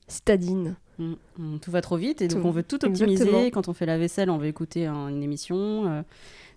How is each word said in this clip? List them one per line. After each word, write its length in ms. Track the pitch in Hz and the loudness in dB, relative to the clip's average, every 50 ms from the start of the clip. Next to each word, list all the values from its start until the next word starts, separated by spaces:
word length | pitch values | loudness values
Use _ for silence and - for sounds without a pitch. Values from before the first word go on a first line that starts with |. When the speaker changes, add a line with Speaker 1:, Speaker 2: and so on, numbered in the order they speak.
| _ | _
Speaker 1:
citadines. 680 | - - - - - 208 185 175 175 190 190 175 156 185 - _ _ _ - | -16 -16 -2 2 2 4 4 2 0 -2 -2 -2 -4 -6 -10 _ _ _ -8
Speaker 2:
Mm, 140 | 165 165 165 - - _ _ | -8 -8 -8 -10 -14 _ _
mm, 220 | 175 165 156 151 156 | -12 -10 -8 -8 -8
tout 120 | - 180 | -6 -4
va 100 | 175 175 | -2 -2
trop 160 | 170 - 180 | -2 0 -2
vite, 240 | 165 185 269 302 - | -2 0 -2 -2 -2
et 60 | 196 | -2
donc 140 | 170 170 190 | 0 0 0
Speaker 1:
Tout. 60 | 170 | 0
Speaker 2:
on 40 | 175 | 0
veut 120 | 160 165 170 | 0 0 -2
tout 200 | - 277 277 - | -4 -4 -2 0
optimiser. 380 | 226 190 185 214 208 190 190 240 | 0 2 2 4 4 6 6 6
Speaker 1:
Exactement. 260 | 202 208 226 247 247 | 6 6 6 6 4
Speaker 2:
Quand 160 | 240 208 185 | 2 0 -2
on 60 | 175 175 | -2 -4
fait 120 | - 180 | -2 0
la 120 | 165 160 | 0 2
vaisselle, 320 | 165 170 170 - - 196 180 | 2 0 0 0 0 0 2
on 80 | 170 | 0
veut 100 | 151 147 | 0 -2
écouter 380 | 151 151 - 165 - - 170 165 | -4 -4 -4 -8 -6 -4 -4 -2
un, 220 | 156 147 147 143 | -2 -2 -4 -4
une 160 | 143 143 143 143 | -4 -4 -4 -4
émission. 640 | 143 147 143 - - 180 190 202 214 214 220 208 | -4 -4 -6 -4 -4 -2 -2 0 -2 -2 -2 -2
Euh, 140 | 180 156 151 156 - - - - - - - - - - | -2 -2 -4 -6 -10 -14 -20 -20 -20 -20 -20 -20 -20 -20